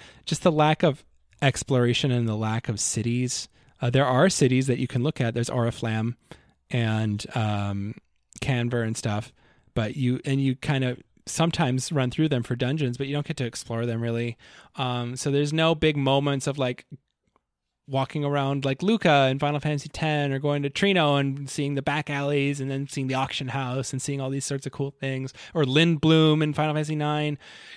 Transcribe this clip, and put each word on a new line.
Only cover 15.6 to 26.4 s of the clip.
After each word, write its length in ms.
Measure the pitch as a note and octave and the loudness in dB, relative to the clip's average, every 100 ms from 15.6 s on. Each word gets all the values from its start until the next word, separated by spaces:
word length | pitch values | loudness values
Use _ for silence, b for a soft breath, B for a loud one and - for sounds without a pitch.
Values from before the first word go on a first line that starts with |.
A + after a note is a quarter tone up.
| D#3+ | 2
big 200 | D#3+ D#3+ | 4 2
moments 520 | D3 C3+ C#3 C#3+ C#3 C#3+ | 2 2 2 2 0 -2
of, 100 | C#3 | -2
like, 300 | B2+ B2 - C3+ _ _ _ _ _ _ _ _ - | -4 -4 -12 -20 _ _ _ _ _ _ _ _ -6
walking 380 | C3+ C3 D#3 | -2 -2 -2
around 400 | C#3+ C#3+ C#3 C#3 | -2 0 0 -2
like 180 | C3+ C3+ | -2 -2
Luca 460 | F#3 A3+ F3 C#3+ C3+ | 0 2 4 6 6
in 80 | C3+ | 2
Final 220 | C#3+ D3 | 0 0
Fantasy 300 | D3+ D3 D3 | -2 -2 -6
ten 420 | - D#3 D3+ C#3+ | -4 -2 0 0
or 60 | C3+ | -2
going 240 | D3 C#3+ | 0 0
to 80 | C#3 | -2
Trino 500 | - G3+ F#3+ D3+ C#3+ | 0 2 4 4 4
and 300 | C#3 C#3 C#3 | 2 -2 -6
seeing 240 | - C#3+ | -4 -2
the 80 | C#3 | -2
back 260 | C#3 D3 D3 | -2 -2 -2
alleys 540 | C#3+ C#3+ D3 C#3 C#3+ | -4 0 2 0 -2
and 80 | C3+ | -4
then 180 | C3+ C#3 | -4 -4
seeing 200 | - C3 | -4 -2
the 60 | |
auction 340 | C3 C3 - C3 | -2 -2 -4 -4
house 440 | C3+ C3 C3 B2+ | -4 -2 -4 -4
and 80 | C3+ | -6
seeing 220 | - C#3 | -4 -4
all 80 | C3+ | -4
these 160 | C#3 - | -4 -4
sorts 180 | C#3 | -6
of 80 | C#3 | -6
cool 180 | - C#3 | -6 -6
things, 440 | - C3+ C3 C3 B B | -4 -6 -4 -6 B B
or 120 | E3 | -2
Lindblum 800 | C3+ C#3 E3+ D#3+ D#3 D#3+ D#3 D3+ | 2 4 4 4 6 6 6 4